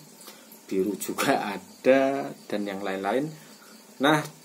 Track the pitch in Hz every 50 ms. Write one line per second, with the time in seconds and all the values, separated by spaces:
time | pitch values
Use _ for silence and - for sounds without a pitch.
0 | - - - - - - - - - - - - - - - 95 92 104 95 -
1 | - - 92 - - 143 135 107 - 107 98 92 - - - - - 127 131 135
2 | 135 135 139 135 143 143 - - - - 107 104 101 101 98 95 101 98 95 98
3 | 98 98 110 131 147 160 156 - - - - - - - - - - - - -
4 | 131 147 156 151 147 - - -